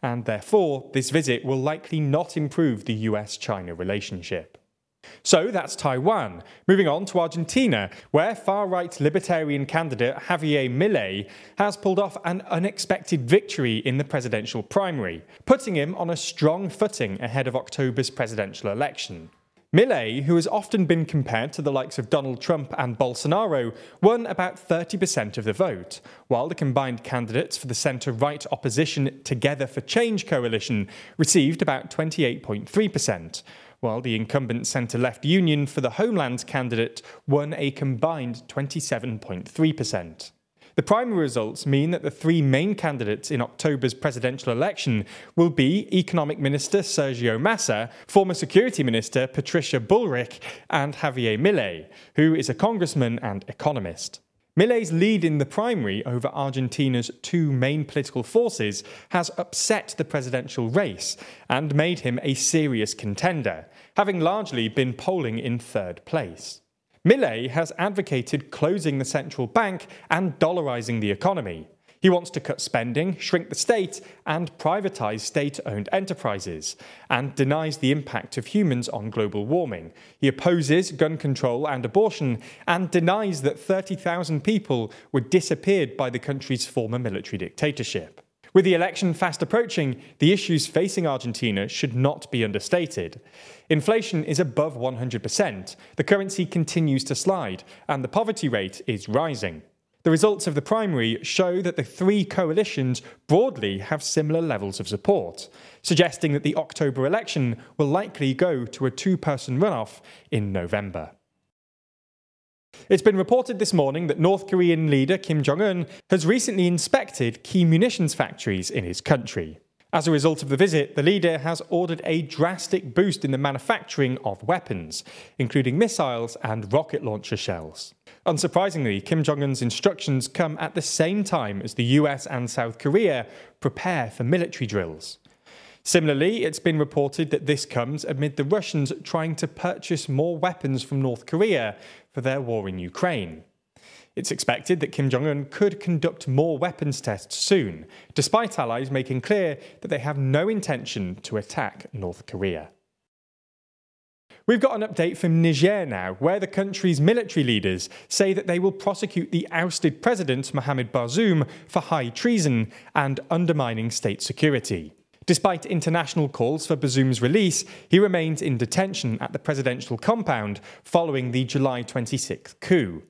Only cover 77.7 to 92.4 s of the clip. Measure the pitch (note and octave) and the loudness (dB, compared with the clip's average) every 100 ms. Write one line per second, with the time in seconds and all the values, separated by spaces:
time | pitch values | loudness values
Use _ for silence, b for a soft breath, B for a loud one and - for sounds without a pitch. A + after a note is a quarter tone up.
77.7 | C#3+ C3 D3 C3+ A#2 - - A#2+ G#3 F#3+ | 0 2 2 0 -6 -6 -10 -2 2 2
78.7 | B2 A#2 A2 G#2+ G#2 G#2 G#2 G#2 E3 D#3+ | 2 -2 -6 -6 -2 -2 -2 0 0 0
79.7 | F#2+ D#2+ - B B C3+ C3 F3 F3 C#3+ | -6 -10 -20 B B 0 2 2 2 4
80.7 | D#3+ F#3 C3+ D#3 D#3+ D3 C3+ C3 A#2+ D3+ | 2 2 0 0 0 -2 0 0 0 -2
81.7 | C3 A#2+ G3 A3 - C#3+ A#2 B B - | -4 0 2 2 2 -2 -2 B B -2
82.7 | F3 F#3 F3+ E3 G3+ G#3+ D#3+ C3+ D3+ - | 0 2 2 4 2 0 0 -2 -2 -2
83.7 | F#3+ F#3+ F#3 F3+ E3+ E3 D#3 C#3 G#3+ - | -2 0 -6 -4 -4 -2 -2 2 0 2
84.7 | B2+ A2 B B C#3 A2+ - - D3+ - | -2 -2 B B -2 2 2 2 -2 2
85.7 | G3 C#3 - C3 B2 - C#3 - B2+ - | 2 0 -2 -4 -4 -6 -8 -4 -4 -2
86.7 | - A2+ A#2+ A#2+ F#2+ - G2+ F2 - D3+ | -4 -2 -2 -4 -6 -6 -8 -8 -2 -2
87.7 | C#3+ A#2 G2+ E2 - - _ b F#3 F#3 | 0 -4 -6 -8 -18 -20 _ b 4 6
88.7 | F3 F3+ - F#3+ D#3+ F3+ D#3 D#3 A3 A#3 | 4 2 0 -2 0 -2 -2 0 0 0
89.7 | - C#3+ A#2+ B B D3+ G3 - E3 - | 0 -2 -2 B B 4 4 2 0 2
90.7 | - F#3+ G3 E3 C3 B2 A2 A#2+ G2 G2+ | 0 0 0 -2 -2 -4 -2 0 0 -2
91.7 | - C3+ A#2 C3+ D3+ - C3+ | -2 -4 2 2 0 -6 -2